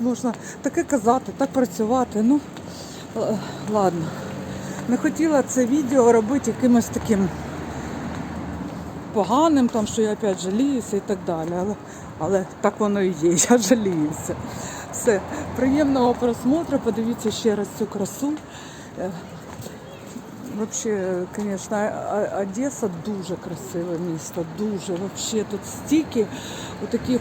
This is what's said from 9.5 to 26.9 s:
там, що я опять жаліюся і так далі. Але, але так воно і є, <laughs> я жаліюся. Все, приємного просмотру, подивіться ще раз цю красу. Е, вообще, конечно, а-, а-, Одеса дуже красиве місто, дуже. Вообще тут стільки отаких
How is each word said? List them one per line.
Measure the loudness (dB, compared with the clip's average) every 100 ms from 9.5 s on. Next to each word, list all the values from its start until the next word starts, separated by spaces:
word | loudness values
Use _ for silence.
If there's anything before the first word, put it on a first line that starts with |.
| 6 4
там, | 2 0
що | 2
я | 2
опять | 2 0 0
жаліюся | 0 2 2 2 0 -2
і |
так | 0 -2 -2
далі. | -2 -2 -2
Але, | -2 -4 -10 -14 -14 -4
але | 2 2 0 0
так | 0 2
воно | 2 4
і | 2 4
є, | 4
<laughs> | 4 6
я | 6
жаліюся. | 6 4 4 2 0 -2 -6 -6 -6 -8 -8 -10 -10
Все, | 0 4 4 0 -6 -6 0
приємного | 4 4 4 4 4
просмотру, | 4 0 2 2 2 2 0
подивіться | 0 0 0 0 -2
ще | 2 2 2
раз | -2 -4
цю | -4
красу. | -2 -6 -2 -2 -2 -8 -16 -16 -16 -14 -8
Е, | -8 -8 -12 -14 -14 -14 -14 -14 -16 -16 -14 -14 -14 -14 -10 -6
вообще, | -6 -4 -2 0 0 -2 -4 -4
конечно, | -4 -4 -4 -2
а-, | -2 -2 -2 -2 0
а-, | -2
Одеса | -4 -2 -4 -2 -4 -4 -6
дуже | -6 -6 -8
красиве | -8 -10 -6 -6 -4 -2 -2
місто, | -4 -6 -6 -6 -4
дуже. | -2 -2 -4
Вообще | -4 -4 -6 -2 -2 -2
тут | -6 -8
стільки | -10 2 2 4 0 0 -4 -10 -10 -10 -8
отаких | -2